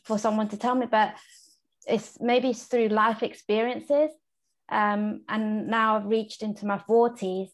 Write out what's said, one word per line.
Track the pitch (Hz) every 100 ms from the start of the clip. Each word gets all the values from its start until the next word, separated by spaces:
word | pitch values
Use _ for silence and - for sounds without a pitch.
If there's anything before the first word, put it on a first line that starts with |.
for | - 214
someone | 220 214 214
to | 208
tell | 247
me. | 254 240
But | - 208 - - - _ _ _ _ -
it's, | 233 - -
maybe | 240 247 262
it's | 233
through | - 240 220
life | 214 220 220
experiences. | 240 - - 214 233 247 - 285 311 311 _ _ _ _ -
Um, | 214 208 208 208 - -
and | 220 214 214 -
now | 226 220 214
I've | 202
reached | 220 214 -
into | 220 208
my | 208 202
forties | - 233 233 240 190 185 190